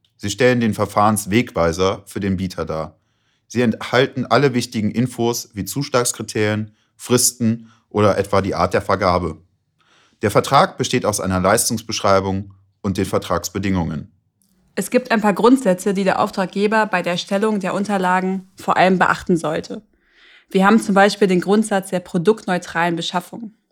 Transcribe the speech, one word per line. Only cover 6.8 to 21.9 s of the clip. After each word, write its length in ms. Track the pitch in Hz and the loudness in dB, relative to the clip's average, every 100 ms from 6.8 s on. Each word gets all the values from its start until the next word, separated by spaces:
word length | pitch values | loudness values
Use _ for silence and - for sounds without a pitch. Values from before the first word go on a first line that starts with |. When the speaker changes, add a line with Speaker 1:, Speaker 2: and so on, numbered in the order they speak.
| _ _ | _ _
Speaker 1:
Fristen 720 | - 123 - - 110 117 - _ _ | 0 2 2 0 -2 -2 -6 _ _
oder 300 | 104 104 95 | 2 2 2
etwa 240 | 98 98 | 0 0
die 120 | 95 | 0
Art 200 | 76 92 | 0 0
der 80 | 107 | 0
Vergabe. 560 | 101 95 95 87 82 78 _ _ _ _ _ _ _ _ | 0 0 2 2 -2 -8 _ _ _ _ _ _ _ _
Der 100 | 107 | 0
Vertrag 460 | 135 - 139 185 - | 0 2 4 2 0
besteht 300 | - 123 104 | -2 -2 -2
aus 120 | 104 | -2
einer 220 | 92 92 | -2 0
Leistungsbeschreibung 1120 | 95 113 - 113 - 110 104 95 98 98 104 - _ _ | 2 2 0 -4 -6 -2 2 2 2 -4 -8 -16 _ _
und 160 | 101 95 | -4 -2
den 80 | 92 | -2
Vertragsbedingungen. 1080 | 101 - 85 - 98 98 92 80 76 - _ _ _ _ _ _ | -2 -2 -4 -4 -6 -2 -2 -4 -6 -12 _ _ _ _ _ _
Speaker 2:
Es 160 | - 196 | -8 -2
gibt 200 | 247 - | -2 0
ein 120 | 226 | 0
paar 100 | 214 | 2
Grundsätze, 600 | 196 226 262 196 185 208 | 4 4 4 4 0 0
die 100 | 190 | 0
der 160 | 190 - | 0 0
Auftraggeber 640 | 208 - 185 196 208 220 214 | -2 -4 -6 -2 0 0 0
bei 160 | 180 | -2
der 100 | 175 | -2
Erstellung 460 | 175 - 196 220 208 | -4 -4 -2 -2 -2
der 160 | 180 | -4
Unterlagen 720 | 170 202 196 185 185 185 190 - - | -4 -2 -2 0 0 0 -4 -8 -8
vor 200 | - - | -2 2
allem 220 | 185 180 | 4 4
beachten 380 | 180 - - 165 | 2 0 0 -2
sollte. 460 | 151 170 - 220 - _ _ _ _ _ _ | 0 -6 -6 -12 -16 _ _ _ _ _ _
Wir 160 | 190 196 | 2 4
haben 140 | 220 | 4
zum 140 | 208 | 4
Beispiel 320 | 196 202 202 196 | 4 4 4 2
den 140 | 185 | 2
Grundsatz 500 | 180 214 214 196 185 | 2 2 2 -2 -2